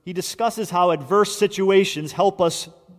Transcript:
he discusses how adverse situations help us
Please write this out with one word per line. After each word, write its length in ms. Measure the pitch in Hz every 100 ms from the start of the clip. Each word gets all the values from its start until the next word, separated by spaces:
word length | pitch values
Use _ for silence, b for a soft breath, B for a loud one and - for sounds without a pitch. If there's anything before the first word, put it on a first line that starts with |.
he 100 | 180
discusses 580 | 180 - - 233 220 202
how 220 | 180 180
adverse 440 | 156 135 202 202 -
situations 760 | 202 196 190 196 190 151 151
help 280 | 165 190 190
us 280 | 170 - - - _